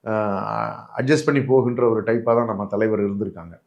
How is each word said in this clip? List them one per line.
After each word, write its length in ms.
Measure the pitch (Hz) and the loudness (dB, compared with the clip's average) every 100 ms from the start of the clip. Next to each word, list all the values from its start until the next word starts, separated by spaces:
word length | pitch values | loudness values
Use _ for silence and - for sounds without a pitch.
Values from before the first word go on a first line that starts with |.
| 113 | -2
ஆ, 60 | 107 107 98 107 110 110 107 113 - | -2 0 -2 -2 -4 -4 -8 -12 -6
அட்ஜஸ்ட் 280 | 127 151 - | 2 2 4
பண்ணி 160 | 143 | 0
போகின்ற 480 | 131 131 120 120 120 | 4 4 4 2 2
ஒரு 140 | 110 | 2
டைப்பா 320 | 107 117 117 117 | 0 0 2 2
தான் 100 | 117 | 2
நம்ம 200 | 101 101 | -4 -4
தலைவர் 340 | 104 110 107 | 0 0 2
இருந்திருக்காங்க. 540 | 101 98 101 87 85 82 | 0 -2 -6 -8 -18 -20